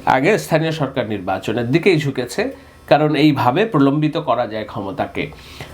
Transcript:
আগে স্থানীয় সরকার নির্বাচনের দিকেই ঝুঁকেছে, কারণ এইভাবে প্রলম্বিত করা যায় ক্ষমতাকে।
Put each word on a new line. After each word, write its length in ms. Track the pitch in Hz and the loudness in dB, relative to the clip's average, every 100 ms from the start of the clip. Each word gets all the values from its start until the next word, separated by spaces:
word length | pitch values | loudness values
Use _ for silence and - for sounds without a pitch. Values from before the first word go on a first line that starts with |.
| - | 0
আগে 320 | 131 147 208 | 2 4 0
স্থানীয় 340 | 156 160 165 | 0 0 0
সরকার 380 | 156 135 - 110 | -2 -4 -4 -4
নির্বাচনের 640 | 104 90 95 - 113 120 | -4 -4 -4 -2 -2 0
দিকেই 280 | 156 165 160 | 2 4 2
ঝুঁকেছে, 520 | 143 127 120 - 254 - - - - | 0 -4 -6 -4 -4 -6 -18 -20 2
কারণ 280 | 147 151 147 | 4 4 4
এইভাবে 500 | 151 143 120 139 220 | 4 4 2 2 0
প্রলম্বিত 520 | 156 139 147 151 - | 4 4 4 0 -2
করা 300 | - 117 117 | -2 -2 -2
যায় 180 | 107 107 | -4 -8
ক্ষমতাকে। 680 | 117 98 92 101 - 76 - - - - | -8 -8 -6 -6 -4 -8 -10 -20 -18 -18